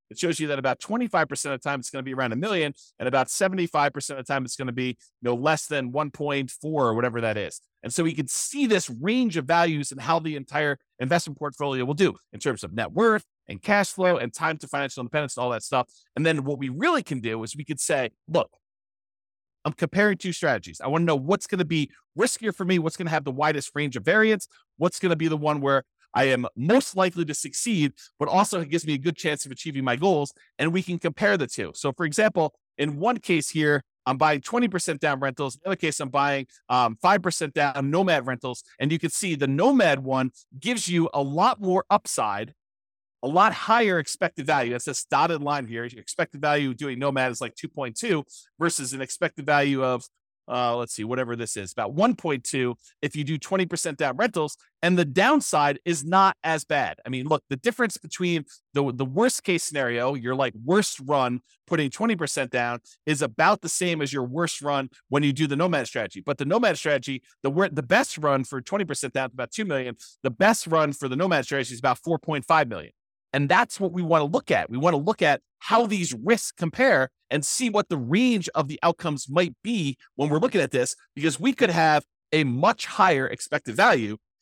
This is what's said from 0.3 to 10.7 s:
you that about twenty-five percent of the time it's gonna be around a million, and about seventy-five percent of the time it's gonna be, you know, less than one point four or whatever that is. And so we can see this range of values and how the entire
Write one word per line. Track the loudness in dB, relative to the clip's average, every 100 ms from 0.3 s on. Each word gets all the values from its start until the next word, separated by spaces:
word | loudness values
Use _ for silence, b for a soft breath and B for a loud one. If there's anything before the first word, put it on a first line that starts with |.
| -2
you | -2
that | 0
about | 0 -2
twenty-five | -4 -4 0 0 0
percent | -2 -6
of | -4
the | -4
time | -6
it's | -6
gonna | -8
be | -6 -2
around | -2
a | 0
million, | 0 0 -2 -4 b -6
and | 0
about | 2 0
seventy-five | 0 0 0 0 2 0
percent | 0 -8 -10
of | -4
the |
time | -4 -4
it's | -6
gonna | -6
be, | -4 -4
you | -6 b _
know, | -2 0
less | 2 0 0
than | -4 -4
one | -4 -6
point | -4 -4 -2 -4
four | -8 -6 2 2
or | 2
whatever | 0 0
that | -2 -2
is. | -6 -10 -20 _
And | -6
so | -2
we | 0 -2
can | -4
see | -4 -6 -2 2
this | 2 0
range | -4 -2 0 0 0
of | 2
values | 4 4 2 -4
and | -6
how | 0 0
the | 0 -8
entire | -6 -2 -2